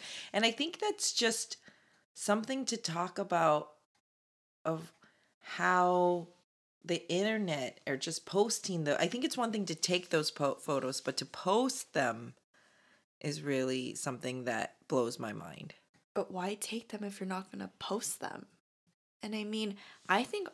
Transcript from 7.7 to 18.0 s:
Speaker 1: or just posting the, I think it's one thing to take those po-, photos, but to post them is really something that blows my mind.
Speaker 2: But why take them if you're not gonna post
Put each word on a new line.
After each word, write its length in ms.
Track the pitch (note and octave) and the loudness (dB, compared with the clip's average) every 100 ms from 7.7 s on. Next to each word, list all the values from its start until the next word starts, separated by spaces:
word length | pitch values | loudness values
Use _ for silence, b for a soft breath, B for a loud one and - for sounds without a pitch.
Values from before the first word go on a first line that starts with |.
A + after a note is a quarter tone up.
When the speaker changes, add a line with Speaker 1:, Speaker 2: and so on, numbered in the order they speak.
| - - | -6 -4
Speaker 1:
or 120 | C3+ | -2
just 280 | E3 D#3 - | -2 -6 0
posting 600 | F#3+ A3 G#3+ - F3+ D3 | 4 4 2 -2 0 2
the, 120 | C#3+ | 2
I 120 | E3+ | 2
think 160 | A#3+ D4 | 0 -2
it's 100 | - | 0
one 160 | A#3 | 0
thing 140 | G#3+ F3+ | 0 -2
to 100 | D#3+ | -2
take 340 | - F3+ F3+ | 2 0 2
those 220 | E3 D3+ | 2 2
po-, 240 | - C#3+ C3+ | 2 0 0
photos, 460 | - C#3 C3 C3+ | -2 0 0 -4
but 160 | - C3+ | -4 -4
to 80 | - | -6
post 640 | - F3+ G#3 C4 C4 - | -4 2 4 4 0 -4
them 400 | E3 B2+ A2+ A#2+ - _ b b b b b b - | 0 2 0 -8 -16 _ b b b b b b -10
is 220 | D3+ D3+ | -6 -4
really 520 | D3 C3+ C3 C3 B2 | -2 0 0 -2 -4
something 520 | - C#3+ B2 B2+ B2+ B2 | -6 -6 -4 -6 -4 -2
that 300 | A2+ - - - | -2 -4 -8 -2
blows 320 | C3 A#2 - | 2 2 -2
my 140 | A2+ | -6
mind. 400 | G#2 E2+ C#2+ - - _ _ _ | -8 -10 -14 -16 -18 _ _ _
Speaker 2:
But 180 | - - | -4 -4
why 240 | F#3 F3+ G#3 | -4 -4 -4
take 320 | - A3+ A#3 | -6 -8 -8
them 140 | G#3 | -8
if 160 | G#3 G3 | -8 -6
you're 80 | F#3+ | -6
not 240 | F#3 F#3+ | -6 -8
gonna 200 | G3 F#3 - | -10 -10 -10
post 440 | - G3+ | -4 -4